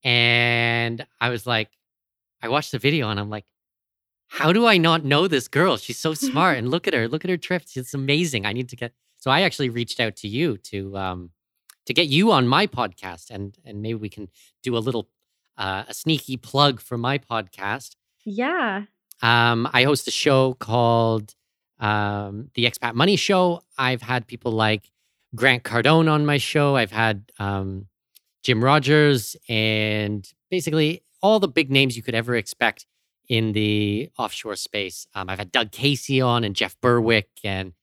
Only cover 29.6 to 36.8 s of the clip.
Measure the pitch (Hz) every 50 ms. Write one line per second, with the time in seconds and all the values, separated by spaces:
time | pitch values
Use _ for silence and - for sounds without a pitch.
29.6 | 110 110 110 107 107 107 107 107 107 104 104 104 98 - _ _ _ _ - 185
30.6 | 160 165 151 156 156 151 165 185 _ _ _ _ - 196 220 220 190 175 131 165
31.6 | 156 131 135 135 139 131 117 117 110 - 113 113 113 120 123 117 101 - - _
32.6 | 120 113 - _ - _ _ _ _ _ _ _ _ _ 123 113 113 110 107 107
33.6 | 107 107 107 104 104 104 101 104 135 170 _ - 120 104 - - - 113 104 -
34.6 | - - - 107 98 92 - - - _ _ 101 95 92 95 92 104 92 - 131
35.6 | 117 104 - - - 143 143 127 - - 139 131 131 123 120 120 117 104 95 -
36.6 | 113 90 - _